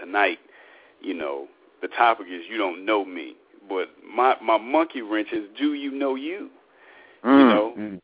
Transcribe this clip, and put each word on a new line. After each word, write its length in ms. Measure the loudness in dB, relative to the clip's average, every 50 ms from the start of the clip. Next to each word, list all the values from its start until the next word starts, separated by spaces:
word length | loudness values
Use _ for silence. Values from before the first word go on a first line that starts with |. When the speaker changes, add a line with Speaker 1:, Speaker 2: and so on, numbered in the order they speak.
Speaker 1:
tonight. 380 | -10 -2 0 2 2 2 0 -4 _ _ -20 -20 -20 -20 -20 -20 -20 _ _ _
You 120 | -8 -8 -6
know, 340 | -6 -6 -6 -6 -8 -10 -14 _ _ _ _ _ _
the 80 | -10 -4
topic 380 | 0 4 4 4 4 2 -4 -10
is 140 | -12 -14 -12 -8
you 80 | -4
don't 280 | -4 -4 -4 -4 -4 -2
know 180 | 0 0 0 0
me, 320 | -4 -8 -12 -12 -14 -16 -20 _ _ _ _ -12
but 220 | -6 -4 -4 -4 -6 -10 _ -20 -6 -2
my, 200 | 2 2 2 2 2
my 160 | 2 2 2
monkey 440 | 2 2 0 0 0 0 0 -4 -10
wrench 280 | -6 -4 -4 -4 -2 -4 -6
is 100 | -6 -6 -8 -6
do 160 | -4 -2 -2 -2
you 180 | -4 -6 -8
know 240 | -6 -4 -4 -2 -4
you? 340 | -4 -6 -8 -10 -10 -12 -16 -18 _ _ _ _ _ -20 -20 -20 -20 -20 -20 -18 _ 2
Speaker 2:
Mm. 140 | 6 8 8
Speaker 1:
You 60 | 8
know, 260 | 8 6 4 2 0 -4
Speaker 3:
Mm. 260 | -8 -8 -10 -10 -12